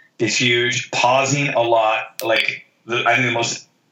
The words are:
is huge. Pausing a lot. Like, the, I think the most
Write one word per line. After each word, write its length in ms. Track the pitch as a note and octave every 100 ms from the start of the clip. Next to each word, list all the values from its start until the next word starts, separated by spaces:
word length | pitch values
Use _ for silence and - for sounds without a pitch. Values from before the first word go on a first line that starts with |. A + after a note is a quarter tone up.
| _ -
is 180 | A2 -
huge. 540 | B2 A#2+ B2 B2 -
Pausing 580 | - A#2+ C3 C3+ C#3+ C#3+
a 120 | B2
lot. 580 | A#2 A2+ A2 A2+ - -
Like, 420 | A2+ A2 - - - _ A2
the, 180 | A#2+ A#2+
I 80 |
think 120 | B2 B2
the 60 |
most 360 | A#2 A#2+ - - _ _